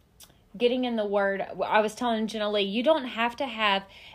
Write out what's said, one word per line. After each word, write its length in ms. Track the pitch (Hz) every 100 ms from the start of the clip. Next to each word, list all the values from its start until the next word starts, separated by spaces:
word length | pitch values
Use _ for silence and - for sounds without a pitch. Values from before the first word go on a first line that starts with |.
| _ _ - _ _ 190
getting 280 | 240 254
in 120 | 247 233
the 80 |
Word. 420 | 208 202 196 196 - 175
I 160 | 185 208
was 140 | 214
telling 320 | 208 247 220 220
Jenna 240 | 220 208
Lee, 120 | 208
you 200 | 196 220
don't 220 | 254 320
have 320 | 254 208 233 233
to 100 | 277
have 380 | 220 214 196 196 - -